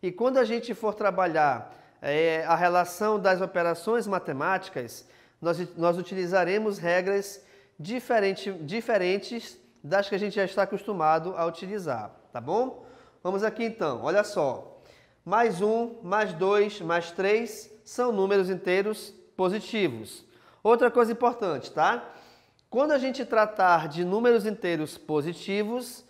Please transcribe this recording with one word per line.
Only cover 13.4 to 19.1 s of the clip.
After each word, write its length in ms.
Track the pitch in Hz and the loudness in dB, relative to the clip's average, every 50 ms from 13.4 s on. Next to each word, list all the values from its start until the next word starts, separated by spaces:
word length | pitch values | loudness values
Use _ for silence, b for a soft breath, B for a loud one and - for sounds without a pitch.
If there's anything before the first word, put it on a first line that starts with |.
| 214 | 0
aqui 180 | 220 220 - 233 | -2 -2 -2 -4
então, 380 | 226 220 - - 151 127 110 110 | -4 -4 -4 -4 -4 -2 -2 -2
olha 220 | 143 175 208 208 | 0 2 2 2
só. 440 | 208 - 190 156 135 120 - - - b b b b b b b b b b _ | 2 0 0 0 0 0 -4 -8 -14 b b b b b b b b b b _
Mais 360 | 165 185 226 240 226 185 170 | 0 2 2 2 2 2 0
um, 360 | 202 214 220 233 240 233 233 - - | 0 0 0 0 -2 -4 -6 -10 -6
mais 300 | 175 190 214 214 196 175 | -4 -2 0 0 -2 -2
dois, 480 | 156 185 190 202 208 202 214 208 - | 0 2 4 4 4 4 2 0 -4
mais 300 | 175 160 170 175 170 - | -4 -2 -2 -2 -2 -4
três 600 | - - 190 196 208 226 240 226 - - - - - - _ | -4 -2 0 2 2 2 0 -4 -10 -12 -16 -18 -20 -20 _
são 260 | - - - 247 247 | -10 -4 -2 0 0
números 380 | 226 196 190 190 202 196 190 180 | 2 2 2 4 4 4 2 2
inteiros 640 | 190 180 185 185 180 190 196 214 220 214 - - | -2 -4 0 0 2 2 2 0 -4 -6 -8 -16